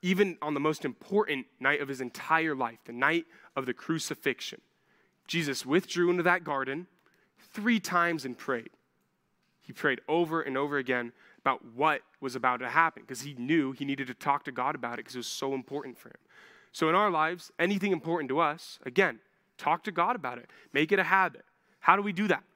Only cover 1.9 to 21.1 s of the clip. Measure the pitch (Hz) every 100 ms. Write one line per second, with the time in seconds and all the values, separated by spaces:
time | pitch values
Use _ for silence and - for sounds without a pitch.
1.9 | 135 123 - - 160 160 139 117 117 -
2.9 | 120 139 170 160 - - - 131 123 -
3.9 | 160 - 147 - 123 - - _ _ _
4.9 | _ _ _ _ 170 151 131 127 160 -
5.9 | 175 175 180 170 180 160 143 135 143 180
6.9 | _ _ _ _ _ - - 208 226 -
7.9 | 180 170 165 131 120 - 123 113 _ _
8.9 | _ _ _ _ _ _ _ _ - 151
9.9 | 127 - 160 170 160 147 135 147 143 131
10.9 | 127 120 - - _ - 131 123 117 151
11.9 | 143 - _ 135 127 127 123 123 135 165
12.9 | - 110 - 139 131 123 165 135 131 139
13.9 | 139 131 123 - 143 - 123 127 147 120
14.9 | 120 120 127 117 - 135 135 117 139 135
15.9 | 120 - - _ - - - _ - 160
16.9 | 175 208 165 156 180 - _ 196 202 196
17.9 | 175 160 170 139 135 160 156 - - -
18.9 | 127 185 113 _ _ _ _ - 170 -
19.9 | 170 175 247 139 123 123 - - 139 156
20.9 | 196 180